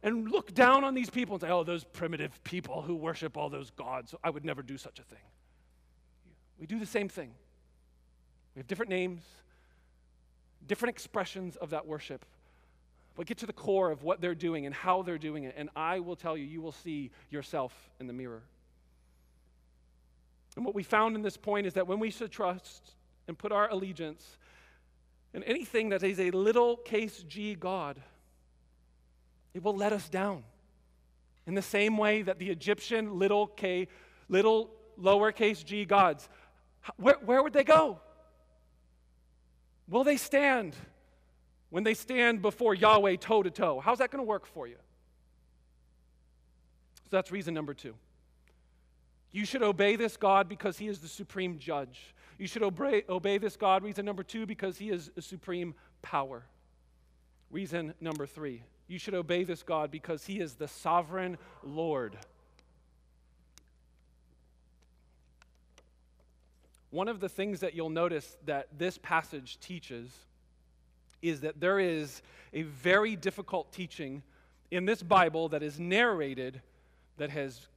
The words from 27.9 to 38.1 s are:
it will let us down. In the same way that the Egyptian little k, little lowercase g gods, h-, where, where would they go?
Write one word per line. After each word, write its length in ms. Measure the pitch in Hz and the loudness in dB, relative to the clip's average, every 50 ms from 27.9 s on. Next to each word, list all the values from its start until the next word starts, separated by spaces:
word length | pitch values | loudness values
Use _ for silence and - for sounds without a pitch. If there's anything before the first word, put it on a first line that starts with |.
| 139 135 131 - - _ _ _ _ _ _ _ _ _ _ _ _ _ _ _ _ _ _ _ _ _ _ _ _ _ _ _ _ | -8 -12 -16 -20 -20 _ _ _ _ _ _ _ _ _ _ _ _ _ _ _ _ _ _ _ _ _ _ _ _ _ _ _ _
it 100 | 185 170 | -2 0
will 140 | 208 208 | 0 0
let 160 | 196 202 208 214 | 2 2 2 2
us 160 | 202 175 160 | 0 -4 -4
down. 340 | 151 185 190 202 202 156 117 - - _ _ _ _ _ _ _ _ _ _ _ _ _ _ _ _ _ _ | -4 -2 -2 -2 -2 -6 -10 -16 -20 _ _ _ _ _ _ _ _ _ _ _ _ _ _ _ _ _ _
In 80 | - 175 | -4 -2
the 80 | 196 190 | -2 -2
same 340 | - - 202 208 214 220 | 0 2 4 4 4 4
way 260 | 214 214 208 214 220 208 | 4 4 4 2 2 0
that 180 | 190 190 - | -2 -4 -4
the 100 | 185 196 | -2 -6
Egyptian 640 | 185 165 131 170 208 202 - - 233 226 220 208 202 | -6 -4 0 0 0 0 0 -2 -2 -2 -2 -2 -2
little 300 | 175 190 196 202 208 208 | 0 2 4 4 4 2
k, 400 | 208 208 - - 190 180 180 185 175 - - - - - - - _ | 0 -4 -4 -2 -2 0 -2 -4 -6 -8 -20 -20 -20 -20 -20 -8 _
little 460 | - 185 202 220 220 220 226 226 - - - - - - | 2 4 6 6 6 4 2 -2 -8 -20 -20 -20 -18 0
lowercase 640 | 180 190 196 202 208 214 208 - 226 208 220 165 151 | 4 6 6 6 6 4 2 4 2 2 2 0 -6
g 200 | 147 196 208 208 | -8 -6 -6 0
gods, 440 | 170 202 202 196 175 151 143 - - - - - - _ _ _ _ _ _ _ | 4 6 6 6 6 4 0 -8 -20 -20 -20 -20 -20 _ _ _ _ _ _ _
h-, 100 | - - | -14 -12
where, 220 | - 180 240 - - - | 2 8 8 8 8 6
where 200 | 202 240 262 277 | 4 4 6 6
would 80 | 302 220 | 6 6
they 100 | 285 277 | 4 8
go? 380 | - 311 320 320 285 196 165 - - | 10 10 8 8 6 0 -6 -14 -20